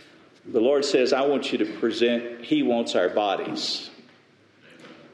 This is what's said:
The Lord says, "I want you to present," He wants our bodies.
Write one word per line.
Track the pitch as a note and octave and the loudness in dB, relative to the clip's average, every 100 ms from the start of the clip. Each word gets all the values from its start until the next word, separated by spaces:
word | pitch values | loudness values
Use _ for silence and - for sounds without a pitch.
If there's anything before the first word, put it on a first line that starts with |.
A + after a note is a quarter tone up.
| - - - _ - | -20 -20 -20 _ -4
The | A2+ | 0
Lord | A#2+ C#3+ C3+ | 2 2 2
says, | C#3+ B2 | 2 4
"I | C3 C#3+ | 2 2
want | C3+ - | 0 0
you | - | -2
to | G#2 | -2
present," | - A#2+ G#2+ A#2+ A#2 A#2 - | -2 -2 2 2 0 -4 -10
He | - D#3 | -2 0
wants | B2+ A#2 A#2 A2+ | 2 0 0 0
our | F2+ | 2
bodies. | A2 G#2 F2+ - - - - - - - - _ _ _ _ - - - - - | 2 0 0 -4 -6 -6 -8 -10 -20 -20 -20 _ _ _ _ -20 -20 -20 -20 -8